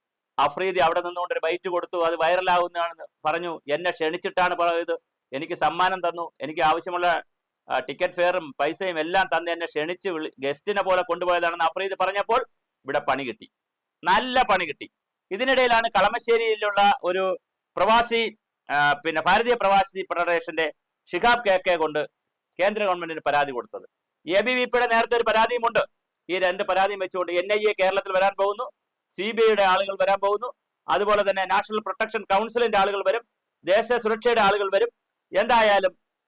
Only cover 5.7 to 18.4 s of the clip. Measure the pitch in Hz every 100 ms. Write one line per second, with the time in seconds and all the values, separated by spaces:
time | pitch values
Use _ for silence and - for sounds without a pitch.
5.7 | 170 185 185 170 170 165 - 135 160 156
6.7 | 165 185 175 175 156 - _ _ _ -
7.7 | 127 127 143 180 175 175 180 151 - 147
8.7 | 160 185 165 160 190 185 165 170 170 170
9.7 | 151 156 185 196 160 156 - 135 143 202
10.7 | 202 185 180 175 175 180 175 170 170 165
11.7 | 185 196 185 185 202 202 240 - _ _
12.7 | _ 127 143 143 135 127 107 95 _ _
13.7 | _ _ _ 170 220 254 247 247 190 165
14.7 | - 104 _ _ _ - 196 262 254 247
15.7 | 226 233 196 208 233 233 226 226 214 208
16.7 | 202 202 190 175 185 190 175 _ _ _
17.7 | - 196 233 233 233 220 -